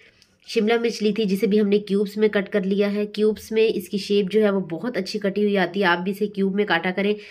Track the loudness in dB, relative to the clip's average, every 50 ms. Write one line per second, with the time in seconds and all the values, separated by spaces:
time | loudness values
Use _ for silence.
0 | -20 -20 _ _ _ _ _ _ _ -4 -2 0 2 2 2 2 0 -2 -2 0
1 | 0 0 0 0 0 0 0 0 2 2 4 4 4 4 2 0 0 0 0 0
2 | 0 -2 0 0 2 2 2 0 -2 -2 -2 -2 0 0 0 0 0 0 0 -2
3 | -4 -4 -2 0 2 2 0 -2 -6 -2 0 2 2 2 2 -2 -6 -6 -6 -6
4 | -2 0 0 0 0 2 2 2 2 2 2 0 -2 -4 -6 -8 -6 -6 -4 -4
5 | -6 -6 -6 -4 -4 -2 0 0 0 2 2 2 0 0 0 0 2 2 2 2
6 | 0 -4 -4 -2 -4 -4 -2 -2 -2 0 0 0 0 0 0 0 0 -2 -2 0
7 | 0 -2 -2 -4 -6 -14